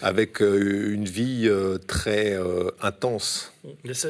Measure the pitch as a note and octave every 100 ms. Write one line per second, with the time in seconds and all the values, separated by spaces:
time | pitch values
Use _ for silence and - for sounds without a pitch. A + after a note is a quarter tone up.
0 | G2 F#2+ A2 - G#2 G2 G2+ G2+ G#2 G#2
1 | G2 F#2 B2+ B2 A2 G2 F#2+ F#2 - -
2 | - G#2 G#2+ F#2+ F2+ F2+ F2+ - G#2 -
3 | B2+ A2 - - - - - - B2 B2+